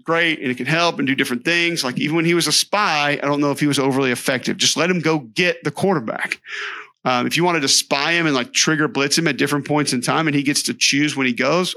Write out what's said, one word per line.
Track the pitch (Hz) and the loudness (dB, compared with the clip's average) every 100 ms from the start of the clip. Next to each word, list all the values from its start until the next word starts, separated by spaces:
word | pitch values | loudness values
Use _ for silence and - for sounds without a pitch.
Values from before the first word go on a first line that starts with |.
great | 156 165 170 156 | -2 0 2 0
and | 127 | -4
it | 123 | -4
can | 127 | -2
help | 165 170 104 | 2 2 0
and | 135 | -2
do | 135 | 0
different | 135 123 | 0 -2
things. | 165 170 170 165 | 0 0 0 -2
Like, | 131 - | -4 -2
even | 151 | 0
when | 165 | 0
he | 165 | 2
was | 175 147 | 2 2
a | |
spy, | 151 - 196 202 151 147 143 | 0 0 0 2 2 0 0
I | 143 | -2
don't | 143 | 0
know | 147 | 0
if | 135 | 2
he | 147 | 0
was | 139 | 2
overly | 135 131 131 | 2 2 0
effective. | 120 - 127 113 98 | 0 0 -2 -2 -2
Just | 135 - | 0 0
let | 170 | 0
him | 185 | 0
go | 160 160 | 0 -2
get | 120 110 180 170 | -4 -2 0 0
the | 151 | -4
quarterback. | - 190 170 110 - - - - - - - - _ | -2 0 0 -2 -6 -6 -6 -8 -10 -10 -10 -16 _
Um, | 127 123 123 | -2 0 0
if | 156 | 0
you | |
wanted | 175 165 | 2 2
to | 135 | 2
spy | - - 139 147 | 0 0 0 2
him | 170 160 | 2 2
and, | 135 | 0
like, | 120 | -2
trigger | - - 156 151 | -2 0 2 0
blitz | 135 139 139 | 0 0 2
him | 160 | 0
at | 123 | 0
different | 139 147 139 | 0 0 0
points | 147 143 | 0 0
in | 127 | -2
time | 123 139 160 | 0 0 2
and | 143 | 0
he | |
gets | 143 143 | 0 -2
to | - | -2
choose | 120 - 139 147 143 | -2 0 2 0 0
when | 131 | -2
he | |
goes, | 120 127 165 180 | 0 0 2 0